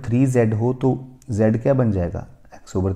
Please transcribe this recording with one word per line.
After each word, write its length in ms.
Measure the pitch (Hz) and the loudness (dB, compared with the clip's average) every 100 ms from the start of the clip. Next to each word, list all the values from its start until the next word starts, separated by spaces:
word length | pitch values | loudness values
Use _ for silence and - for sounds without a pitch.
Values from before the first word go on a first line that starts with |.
| - | -2
थ्री 200 | 120 135 | 0 2
जेड 260 | 127 113 | 2 2
हो 200 | 107 120 127 | 2 -2 0
तो 140 | 131 135 - - - | 0 0 -6 -18 -6
z 300 | 101 110 113 | 0 2 2
क्या 120 | 139 | 0
बन 180 | 131 117 | 2 2
जाएगा, 340 | 95 85 85 - - - - | 0 -2 -6 -12 -18 -20 -20
x 220 | - 98 | -8 -2
over 160 | 92 | -2